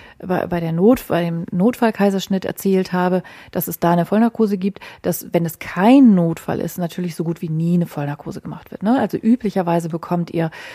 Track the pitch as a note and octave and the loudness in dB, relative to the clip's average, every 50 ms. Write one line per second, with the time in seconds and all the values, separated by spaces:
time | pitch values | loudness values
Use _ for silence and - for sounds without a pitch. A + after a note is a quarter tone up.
0 | - - - - - - - - - F3 F3 F3 E3 E3 E3 E3 F#3 A3 C4 B3 | -20 -20 -20 -14 -6 -4 -2 -2 -2 -2 -4 -4 -4 -2 0 2 4 4 4 4
1 | - - - E3+ F3 E3+ E3+ E3 E3+ - - F3+ F#3 A#3+ B3 - B3 A3 G#3+ - | 0 -2 -2 -2 -2 -2 -4 -6 -8 -4 -2 0 2 0 2 2 0 0 2 2
2 | G3+ G3+ G3 F#3+ - - G3 F#3+ - - - - - G3 F#3+ F#3 F#3 - - F3+ | 0 2 2 0 -2 -2 -4 -4 -4 -4 -6 -4 0 0 2 2 0 0 -2 0
3 | F3+ F3+ F3+ F#3 F3 - - - - - - - E3+ - E3+ - - E3+ F3 F3 | 0 2 0 -2 -2 -6 -18 -20 -16 -10 -8 -8 -6 -6 -6 -2 2 2 2 2
4 | E3+ - G3+ G#3+ A#3 A#3 - - A3 G3+ G3+ F#3 F3+ G3 G3 - - - - - | 2 2 2 2 2 2 2 0 0 0 0 -2 -2 -4 -4 -6 -16 -20 -16 -8
5 | - F3 E3+ - - - - F3 E3 E3 - - - - - F3+ F#3 A3+ C4 C#4+ | -4 -4 -4 -4 -6 -2 -2 0 0 -2 -6 -10 -14 -8 -2 2 6 6 8 10
6 | C4+ A#3 G3+ F3+ E3+ E3 D#3+ - - - - - - E3 - - F3 D#3+ - - | 10 8 8 6 4 2 0 -2 -4 -6 -4 -4 -4 -6 -6 -6 -6 -6 -6 -6
7 | F3+ F3 D#3 - E3+ E3 E3+ - - E3 D#3 D#3 E3 E3+ F3 F3 E3+ D#3+ - - | -6 -6 -6 -6 -4 -6 -4 -6 -6 -6 -4 -2 0 2 2 2 0 -2 -4 -6
8 | C#3+ C#3+ D3 - - D#3+ C#3 - - - D#3 D#3+ - - - - - G#3 B3 C4+ | -6 -6 -8 -10 -10 -12 -12 -12 -12 -14 -14 -14 -16 -16 -12 -6 -2 0 0 0
9 | A3+ F#3+ - - - A3 A#3+ A#3+ - G3+ - G3 F3 F3 E3+ E3+ E3 E3 D#3+ E3 | 0 -2 -4 -2 0 2 0 2 0 -2 -2 -2 0 0 0 0 -2 -4 -6 -8
10 | - - F3 F3 E3+ - - E3 E3 D#3+ - - - - | -6 -4 -2 -2 -2 -2 -2 -4 -4 -4 -4 -10 -18 -18